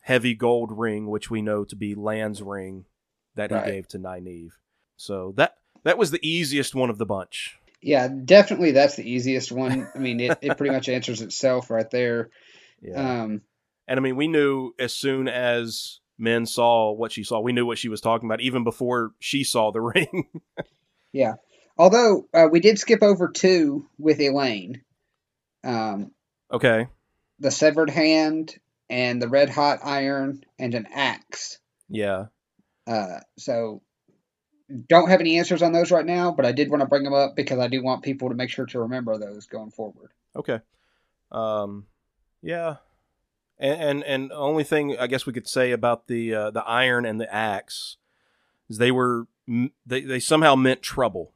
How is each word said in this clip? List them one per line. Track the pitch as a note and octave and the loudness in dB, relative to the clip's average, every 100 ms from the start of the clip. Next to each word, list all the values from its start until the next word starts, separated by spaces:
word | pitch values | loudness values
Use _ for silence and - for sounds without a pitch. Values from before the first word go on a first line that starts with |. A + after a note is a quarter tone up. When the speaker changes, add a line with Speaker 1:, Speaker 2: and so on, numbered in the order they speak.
Speaker 1:
heavy | - B2+ A#2+ | 0 0 0
gold | A2+ A#2+ A#2+ A2+ G#2+ | 0 2 2 0 -4
ring, | A2+ G#2 G#2+ | -4 -4 -6
which | G#2 - | -8 -6
we | A2+ | -4
know | G#2+ G#2 | -2 -4
to | G2+ G#2 | -6 -8
be | G2+ | -8
Lan's | G2+ G#2 G#2+ G#2+ G2+ | -6 -6 -4 -6 -8
ring | G2+ G2+ F#2+ F#2+ F#2 _ _ _ _ - | -12 -12 -12 -14 -20 _ _ _ _ -10
that | G#2 | -4
he | G#2+ | -4
Speaker 2:
Right. | G2+ | -4
Speaker 1:
gave | G2 F#2 | -8 -10
to | G2 | -14
Nynaeve. | F#2 F#2 F2+ F2 E2+ _ _ _ _ _ | -12 -12 -14 -16 -18 _ _ _ _ _
So | - G2 F#2 G2+ | -10 -8 -6 0
that, | D#3+ _ _ _ | 0 _ _ _
that | D#3 A3 | 0 2
was | F#3 | 2
the | D#3+ D#3 | 0 -2
easiest | E3 D#3 C#3+ C3 | -2 0 -2 -2
one | C3 B2 | -2 -2
of | G#2 | -2
the | G#2+ | -4
bunch. | G2 F#2 - - _ _ _ | -6 -8 -12 -14 _ _ _
Speaker 2:
Yeah, | - C#3+ B2+ | 0 2 2
definitely | C3+ B2+ G3 G3+ G3+ E3+ | -4 6 6 6 2 4
that's | C3 C#3+ - | 6 4 2
the | G#2+ | -6
easiest | B2 B2 C3 G2+ | -4 -2 -2 -4
one. | A#2+ B2+ C3 A#2+ | -6 -2 -4 -6
I | - | -8
mean, | B2+ A#2+ | -6 -2
it, | B2 E3 | -2 -2
it | C#3+ C#3 | -2 -2
pretty | C#3+ | -2
Speaker 1:
<laughs> | |
Speaker 2:
much | C3+ B2+ | -2 -2
answers | B2+ B2 A2+ | -4 -4 -8
itself | A2+ - C3+ B2+ A#2+ | -8 -2 0 0 -2
right | A2+ A2+ | -4 -2
there. | B2 B2 A#2 A#2 _ _ - _ _ | -2 0 -2 -6 _ _ -20 _ _
Speaker 1:
Yeah. | - C3 C3 B2 | -12 -6 -4 -4
Speaker 2:
Um, | A2 G#2+ _ _ _ _ - | -4 -8 _ _ _ _ -4
Speaker 1:
And | C3 | -2
I | |
mean, | C3 C3 | -2 0
we | D#3 | 0
knew | D#3+ C#3+ C3+ B2+ - | 2 2 0 -6 -6
as | B2 | -6
soon | - C#3 C3+ C3 | -4 -2 -2 -4
as | B2 B2 A#2+ A#2 A2 - - _ _ | -2 0 0 -2 -8 -12 -16 _ _
Min | A2+ A#2 | 0 0
saw | A#2 - A#2 A#2 A2 | 0 2 4 4 2
what | G#2+ A2+ | -2 -6
she | - | -6
saw, | G2+ A2+ | -6 -4
we | A2+ | 0
knew | B2 | 0
what | A#2+ A2+ | 0 -2
she | A#2+ | -6
was | G#2+ | -4
talking | A2+ A#2 A2+ | -2 -2 -2
about, | A2 | -4
even | B2 B2 | -2 -2
before | A#2 - B2 B2 A2+ _ | -4 -4 -2 -2 -4 _
she | - C#3 | -6 -4
saw | C3 B2 G#2+ | -2 0 0
the | G#2+ | 0
<laughs> | A#2 | 0
ring. | D3 D#3+ F#3 - E3 _ - - _ _ _ _ | 0 0 -6 -8 -12 _ -14 -14 _ _ _ _
Speaker 2:
Yeah. | C#3 A#2+ A#2 _ _ _ - | 0 0 -2 _ _ _ 6
Although, | F3+ A3+ A#3 F#3+ - | 8 8 6 4 2
uh, | E3 D#3+ | 6 6
we | E3+ | 8
did | G3 G#3+ | 6 4
skip | - G#3+ | 2 6
over | G#3 F#3 E3+ | 6 4 0
two | - F#3+ F3+ D3+ C#3+ - - | 2 4 4 2 -2 -8 -2
with | D3+ D3 | 2 2
Elaine. | C#3+ C#3 C3+ G#2 F2+ B2 _ _ _ _ _ _ _ _ | 2 2 0 -4 -8 -14 _ _ _ _ _ _ _ _
Um, | B2+ A#2 A2 G2+ G2 _ _ _ _ | -6 -4 -4 -6 -10 _ _ _ _
Speaker 1:
Okay. | A#2+ B2+ A2+ B2 _ _ _ _ _ | 0 2 2 0 _ _ _ _ _
Speaker 2:
the | C#3 | -4
severed | B2 D#3 D3 D#3 | 2 2 4 0
hand | D3+ D#3 D#3+ D#3 D#3+ D#3+ - _ _ _ | 2 2 4 2 -2 -6 -14 _ _ _
and | B2 B2 B2 | -2 -2 -2
the | A#2+ | 0
red | C3+ C#3 | 4 4
hot | C3+ C#3+ C3+ | 4 2 0
iron | C#3+ C#3 C3+ C#3 C3+ C#3 _ _ | -2 -2 -2 -2 -4 -8 _ _
and | B2+ | -4
an | A#2 G#2 | -4 -6
axe. | C#3 C3+ - _ - - - _ _ _ | -2 -2 -2 _ -16 -16 -16 _ _ _
Speaker 1:
Yeah. | A2 G2+ F#2+ G#2+ _ _ _ _ _ - | -4 -2 -2 -6 _ _ _ _ _ -6
Speaker 2:
Uh, | A2+ F#2+ E2+ _ - | -4 -4 -10 _ -14
so | - A#2 A2+ G#2+ _ _ _ _ _ _ _ _ _ C3 A#2+ | -4 -4 -4 -10 _ _ _ _ _ _ _ _ _ -16 6
don't | E3 E3+ | 6 8
have | F#3 | 6
any | E3 E3 | 6 2
answers | D#3 F3 | 2 2
on | E3+ | 2
those | E3+ F3 | 4 4
right | F3 D#3 | 2 2
now, | F3 F3+ | 0 0
but | E3 B2 | 2 0
I | |
did | B2+ C#3+ | 2 0
wanna | D3 C3+ | 2 2
bring | C#3+ C#3 | 2 2
'em | |
up | C#3 C#3 | 2 2
because | C#3+ C#3 B2+ | 0 -2 -2
I | B2 | 0
do | C3 | -2
want | B2+ A#2+ | -2 -4
people | C#3 C3+ B2+ | -4 -6 -6
to | A#2+ | -4
make | B2+ | -6
sure | - B2 | -6 -6
to | B2 | -6
remember | A2+ B2+ A#2 G#2+ | -4 -6 -4 -6
those | G#2 G#2 - | -6 -14 -14
going | A2+ A2 | -14 -14
forward. | - G#2+ - - _ _ - | -12 -12 -12 -20 _ _ -12
Speaker 1:
Okay. | - A2+ _ _ _ _ _ _ _ | -6 -6 _ _ _ _ _ _ _
Um, | - A2 G#2+ G2+ G2+ G2+ _ _ _ _ _ | -6 -4 -4 -6 -10 -18 _ _ _ _ _
yeah. | E3 E3+ E3 D3 _ _ _ _ _ _ _ _ | -10 -8 -8 -10 _ _ _ _ _ _ _ _
And, | C#3 D#3 | -2 0
and, | D3+ C#3 | -2 -2
and | C#3+ C3+ C3+ | -2 -4 -4
the | D3 | -4
only | C#3+ D#3 | 0 0
thing | D3 D#3 C#3+ B2 | 2 0 0 -2
I | B2 | -2
guess | C3 C#3 | -2 -4
we | |
could | A#2+ - | -10 -4
say | C3 B2+ | 0 0
about | A#2+ A#2+ A#2 - | 2 0 0 -2
the, | A#2+ A#2 | -4 -2
uh, | A2 G#2+ | -2 -2
the | G#2+ | -4
iron | A2+ A#2 B2+ A#2+ | -2 0 2 2
and | A#2+ G#2+ | -2 -4
the | A2 | -4
axe | G#2 A2 G2+ - - - - _ _ _ _ _ _ _ | -4 -2 -4 -8 -14 -14 -16 _ _ _ _ _ _ _
is | G#2+ | 0
they | A#2+ | 2
were, | B2+ B2 A#2+ A#2 _ - | 4 0 -2 -6 _ -6
m-, | A#2+ B2+ _ - | -2 -2 _ -8
they, | B2+ | -8
they | C3+ B2+ | -4 -6
somehow | - D#3 D#3+ C3+ | 2 6 6 6
meant | C3 C3 | 4 2
trouble. | - - A#2+ F#2 D#2+ | -4 -2 -2 -4 -14